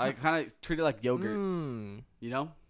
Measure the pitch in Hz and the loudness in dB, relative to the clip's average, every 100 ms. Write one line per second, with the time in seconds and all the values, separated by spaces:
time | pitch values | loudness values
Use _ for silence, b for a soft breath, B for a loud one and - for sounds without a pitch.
0 | 131 120 156 160 139 - - 160 156 107 | 0 2 2 2 0 -6 -4 2 2 2
1 | 120 127 208 208 196 175 147 113 104 104 | 2 2 0 0 0 0 -2 -6 -8 -12
2 | - _ 117 131 156 156 | -16 _ -4 -2 -4 -8